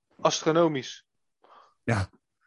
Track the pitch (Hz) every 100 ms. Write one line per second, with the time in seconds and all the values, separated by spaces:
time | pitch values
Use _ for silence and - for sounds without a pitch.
0 | _ _ 160 - 165 160 170 143 117 -
1 | _ _ _ _ _ - - _ - 107
2 | 95 _ _ _